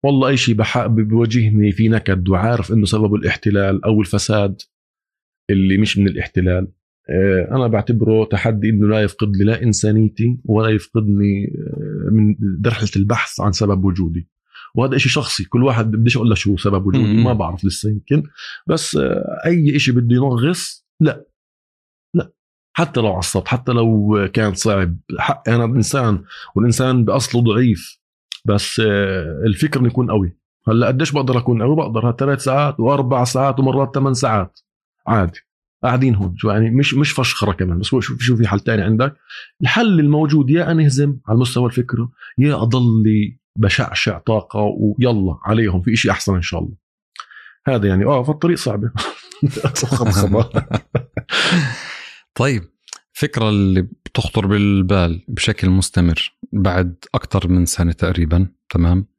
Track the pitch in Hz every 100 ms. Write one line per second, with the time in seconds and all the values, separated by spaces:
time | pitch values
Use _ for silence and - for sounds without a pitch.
0 | 139 139 131 131 - 110 107 123 117 113
1 | 107 113 117 120 110 107 104 95 110 110
2 | - 92 90 92 110 120 85 110 101 110
3 | 107 104 110 - 107 101 98 98 107 110
4 | 101 104 - 107 101 95 - _ _ _
5 | _ _ _ _ - 98 95 98 107 101
6 | 98 90 - - 90 90 92 _ _ _
7 | - 82 98 92 87 131 120 104 - 113
8 | 110 110 110 104 117 107 107 107 104 107
9 | 101 - 107 98 101 113 120 104 107 107
10 | 110 - 117 123 - 107 110 107 - 113
11 | 104 101 101 98 101 - - - - 101
12 | - 107 104 104 104 87 113 110 110 101
13 | 101 117 - - 101 92 101 95 95 92
14 | 85 85 85 _ _ - - - 131 131
15 | 120 151 - - 95 120 135 117 110 107
16 | 117 120 117 104 101 95 101 98 95 98
17 | 107 107 127 110 87 92 98 - 107 104
18 | - 151 147 - - - - 160 - 147
19 | 131 - - - 165 170 147 143 131 123
20 | 117 123 135 120 139 175 - - _ _
21 | 156 - - _ _ _ _ _ _ _
22 | _ - - _ _ _ _ - 165 127
23 | 110 92 92 95 - 123 123 120 113 110
24 | 104 104 95 - 107 92 110 98 90 85
25 | - - - - - 117 117 127 104 139
26 | 117 101 - - - 98 120 117 131 127
27 | 110 131 113 120 117 107 123 98 - -
28 | _ _ _ - - 101 - - 110 101
29 | 98 95 78 73 113 95 156 147 120 127
30 | 120 107 92 - _ _ - 113 117 127
31 | 160 143 131 123 123 117 117 156 147 113
32 | 120 117 139 135 135 135 147 - 117 139
33 | 127 127 123 131 135 131 131 135 131 135
34 | 135 123 135 107 90 _ _ _ _ _
35 | - 110 87 - _ _ _ _ 120 127
36 | 131 104 92 87 110 104 113 123 139 131
37 | 147 - 123 - 101 90 92 85 101 131
38 | - - 120 117 113 101 - 110 110 110
39 | 135 - _ - - _ 117 220 233 175
40 | 147 151 156 151 131 165 165 160 151 131
41 | 143 131 - 113 123 123 120 123 120 113
42 | 120 _ - - 143 143 117 127 120 113
43 | 107 107 104 - _ - 104 - 92 -
44 | - 87 - 110 - 104 104 107 107 104
45 | 123 110 95 85 - 110 107 90 90 113
46 | 104 95 - 92 82 85 85 - _ _
47 | _ - - - - _ - 123 101 95
48 | 110 139 127 151 170 170 131 104 113 -
49 | - - - - - - - - 123 135
50 | 113 92 101 104 113 107 - 104 _ 120
51 | - - - - - 175 135 127 - -
52 | - - _ - 123 117 85 _ - -
53 | _ - 143 - 110 104 98 95 92 -
54 | - - 104 - 98 104 101 98 92 98
55 | 85 85 - 117 - 104 92 92 92 -
56 | 87 80 - _ - 107 95 90 90 85
57 | - 120 - 98 90 90 87 - 85 82
58 | 85 87 80 85 92 _ _ 85 85 90
59 | 101